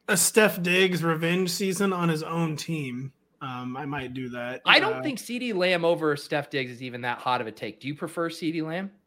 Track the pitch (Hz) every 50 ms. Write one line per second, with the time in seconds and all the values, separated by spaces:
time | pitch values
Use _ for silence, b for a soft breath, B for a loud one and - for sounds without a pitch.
0 | _ - 208 170 - - - 220 214 202 - 185 175 175 180 185 190 185 180 165
1 | 165 165 160 160 165 165 175 185 185 175 175 - 202 190 180 185 202 196 185 175
2 | 175 170 160 156 160 165 165 170 165 165 156 143 - - 165 156 139 127 120 123
3 | 135 135 - _ _ _ _ - 143 131 127 123 127 127 127 135 147 139 143 143
4 | 131 123 127 131 127 123 120 123 120 123 123 - - 185 220 311 392 440 453 131
5 | - 302 262 - - - 240 240 254 240 208 180 180 185 180 170 165 165 175 156
6 | 156 151 143 143 - - 160 147 139 - - 139 131 127 123 120 131 127 120 120
7 | 123 123 120 - - 127 123 120 117 110 104 - 127 107 104 - - 135 147 -
8 | 175 160 - 170 165 165 160 - 180 156 165 160 156 160 165 185 196 196 - _
9 | _